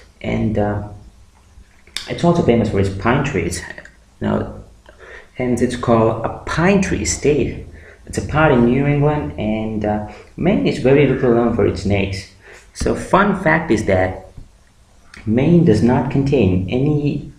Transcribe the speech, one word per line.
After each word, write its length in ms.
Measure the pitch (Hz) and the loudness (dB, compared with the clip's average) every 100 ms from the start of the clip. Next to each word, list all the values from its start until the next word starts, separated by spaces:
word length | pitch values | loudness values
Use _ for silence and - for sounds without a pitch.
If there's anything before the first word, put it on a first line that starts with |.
| - - | -20 -12
and, 360 | 113 113 113 104 | -6 -2 0 0
uh, 300 | 104 101 104 - - - - _ _ - - - - - - | -2 -4 -8 -14 -20 -20 -20 _ _ -20 -20 -20 -18 -14 -10
it's 160 | 123 | -2
also 180 | 170 170 | 0 2
famous 280 | 123 113 98 | 2 2 2
for 100 | 98 | 0
its 80 | 95 | -2
pine 380 | - 117 127 | -2 0 0
trees. 360 | - 92 85 - - - - - _ - | 0 -4 -4 -6 -12 -18 -20 -20 _ -6
Now, 320 | 104 107 - - - - - - - - - | -2 -2 -4 -12 -20 -20 -20 -20 -20 -20 -14
hence 280 | - 127 117 | -6 -2 0
it's 140 | 120 | -2
called 480 | - - 113 113 95 | -2 0 2 2 0
a 60 | - - | -6 -8
pine 360 | - - 175 202 | -6 0 2 2
tree 220 | - - | 0 -4
state. 640 | - - 135 147 101 - - - - - | -4 -2 0 0 -2 -6 -14 -20 -20 -20
It's 120 | - - | -10 -8
a 80 | |
part 280 | 95 151 156 | -2 2 4
in 100 | 123 | 4
New 220 | 120 135 | 4 2
England, 520 | 143 143 147 147 - - | 2 2 2 0 -4 -6
and, 460 | 107 110 110 107 | -4 -4 -4 -4
uh, 240 | 104 107 104 - - - | -2 -2 -6 -14 -14 -4
Maine 300 | 160 240 165 | 0 0 0
is 100 | - | 0
very 280 | 123 143 | 4 4
little 280 | 131 127 127 | 4 2 2
known 200 | 117 120 | 4 2
for 120 | 104 104 | 2 0
its 140 | - | 0
snakes. 500 | 101 101 95 95 - - - - - | -2 0 -2 -6 -14 -20 -20 -20 -16
So 220 | - 123 | -6 -4
fun 420 | 117 - 180 208 202 | -4 0 2 2 0
fact 260 | 156 160 160 | 0 0 0
is 140 | 107 98 | 0 2
that 400 | 92 92 - - - - _ _ _ _ _ - - | 0 0 -4 -14 -20 -20 _ _ _ _ _ -20 -10
Maine 400 | 104 117 151 170 | -2 0 4 4
does 180 | 147 104 | 6 4
not 280 | 120 139 - | 4 2 0
contain 580 | 139 135 143 92 95 - | 0 2 2 2 2 0
any 600 | 123 147 147 143 143 - | 0 0 0 -2 -4 -8